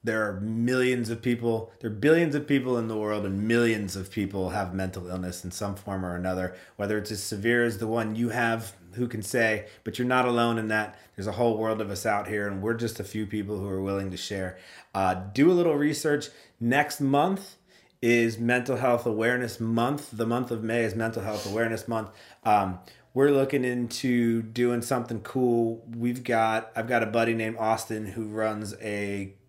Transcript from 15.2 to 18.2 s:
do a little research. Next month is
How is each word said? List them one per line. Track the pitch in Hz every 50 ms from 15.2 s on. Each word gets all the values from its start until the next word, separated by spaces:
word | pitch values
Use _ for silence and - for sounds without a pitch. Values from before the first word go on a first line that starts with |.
| 95 101 104
do | 131 147 175
a | 185
little | 175 170 165 151
research. | 143 147 151 151 - - 156 147 143 143 - - - - - _ _
Next | 113 120 127 143 147 147 - -
month | 143 135 139 143 156 190 196 190 - - - _ _ _ _ - _ _ _ _
is | - 117 120 120